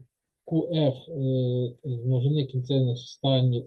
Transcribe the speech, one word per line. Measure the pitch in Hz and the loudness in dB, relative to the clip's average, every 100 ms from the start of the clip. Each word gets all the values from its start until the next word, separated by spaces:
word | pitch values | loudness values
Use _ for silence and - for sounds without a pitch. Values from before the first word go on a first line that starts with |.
| - _ _ _ - | -20 _ _ _ -4
Q, | 160 151 | -2 0
F, | 160 147 127 - | 2 2 0 -6
е, | 160 131 131 127 123 123 - | -4 0 0 2 0 -2 -6
з | 147 120 123 | -8 -4 0
множини | 127 131 151 131 | 2 2 2 0
кінцевих | 127 123 139 127 120 | -4 0 2 2 0
станів | - - 135 131 127 120 | -8 -4 0 4 4 0